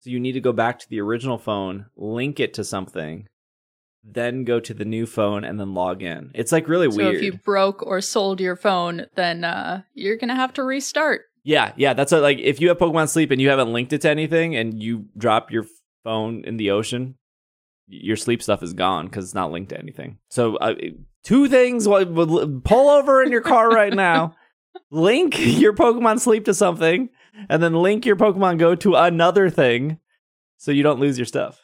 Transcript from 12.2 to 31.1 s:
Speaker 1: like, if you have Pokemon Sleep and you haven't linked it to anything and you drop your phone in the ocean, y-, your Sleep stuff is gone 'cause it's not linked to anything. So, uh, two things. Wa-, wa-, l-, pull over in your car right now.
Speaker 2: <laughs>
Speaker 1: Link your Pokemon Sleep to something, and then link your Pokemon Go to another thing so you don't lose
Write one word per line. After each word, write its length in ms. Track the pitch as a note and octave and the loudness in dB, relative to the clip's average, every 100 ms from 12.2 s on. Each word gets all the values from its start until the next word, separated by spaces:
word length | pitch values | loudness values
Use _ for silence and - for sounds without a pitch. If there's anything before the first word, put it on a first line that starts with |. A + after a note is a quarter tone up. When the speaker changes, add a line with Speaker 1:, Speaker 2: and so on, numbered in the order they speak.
Speaker 1:
like, 180 | C#3+ C#3 | 4 2
if 220 | - B2 | 0 2
you 80 | E3+ | 2
have 100 | F3 | 2
Pokemon 300 | E3+ D#3+ D#3 | 2 0 0
Sleep 240 | E3 D3+ | 0 0
and 80 | C3+ | 2
you 80 | C3+ | 2
haven't 240 | C#3 A#2+ | 2 2
linked 200 | A#2 B2+ | -2 -4
it 100 | D3+ | -2
to 80 | D#3 | 0
anything 440 | D3+ D#3+ E3 E3 | 0 0 0 0
and 260 | D3 A2+ A2 | -2 -4 -6
you 260 | A2 A#2 G#2 - | -6 -8 -8 -6
drop 320 | A#2 A2 - | 0 0 0
your 160 | A2+ G#2+ _ _ _ | -6 -6 _ _ _
phone 400 | A#2 A2 A2 A2+ | -8 -6 -6 -8
in 120 | - A2+ | -10 -4
the 140 | G#2 | 0
ocean, 460 | G2+ A2 B2 B2+ C3 _ _ _ _ _ _ _ | 0 0 -6 -8 -12 _ _ _ _ _ _ _
y-, 100 | G2 | -14
your 160 | F#2 G#2+ | -4 -4
Sleep 240 | - A#2+ | 0 -2
stuff 200 | - G2+ | 0 -4
is 120 | F2 | -4
gone 340 | F2+ F#2 F2+ E2+ | -2 -2 -2 -4
'cause 160 | G#2 | -10
it's 100 | F2+ | -10
not 160 | G2+ F2 | -6 -6
linked 200 | E2+ F#2+ | -6 -10
to 80 | - | -14
anything. 400 | - - - - _ | -14 -16 -16 -18 _
So, 240 | - A#2 G#2+ | -2 -2 0
uh, 180 | A2+ G#2+ D#2+ - - _ | -4 -4 -8 -14 -20 _
two 240 | - B3 C#4 | 0 4 6
things. 400 | B3+ B3 B3 G#3 | 4 4 2 2
Wa-, 160 | G3+ | 2
wa-, 180 | F#3 E3 E3 E3 | 2 0 2 2
l-, 180 | D3+ C3+ | -2 -4
pull 240 | - A3+ C#4 | 2 4 6
over 340 | C#4+ C#4 C4+ | 6 6 4
in 80 | B3+ | 4
your 80 | A#3+ | 0
car 300 | C#4 B3+ A3+ | 2 4 4
right 220 | A3+ G#3 | 4 2
now. 440 | G3+ F#3 E3 E3 - _ _ | 2 2 2 0 -6 _ _
Speaker 2:
<laughs> 280 | _ - _ | _ -20 _
Speaker 1:
Link 420 | D3 E3+ B3 F4 B3 | 0 2 4 2 0
your 340 | - - A3 | 0 4 4
Pokemon 480 | G3+ B3+ A#3 A3+ A3 | 4 2 4 2 2
Sleep 240 | B3 A3 | 2 0
to 100 | G#3+ | 2
something, 540 | G3 G3+ E3+ E3 F3+ B3+ _ _ G#3+ G#3 | 2 2 2 0 0 -2 _ _ -20 -2
and 140 | D#3+ | 0
then 120 | E3 | 2
link 300 | E3 F3+ G#3+ - | 2 2 2 0
your 80 | G3 | 2
Pokemon 420 | G#3+ F#3+ F#3+ E3+ | 2 2 0 4
Go 160 | E3 F3 | 4 4
to 180 | G3+ | 2
another 540 | E3+ E3+ E3+ E3+ F#3 F#3+ | 4 4 4 2 4 2
thing 480 | D#3 C3+ A#2+ C#3 D#3+ _ _ _ _ _ _ | 2 2 2 -2 -8 _ _ _ _ _ _
so 120 | - | -2
you 120 | C#3+ | 2
don't 180 | D3 C3+ | 2 2
lose 180 | C#3+ | 0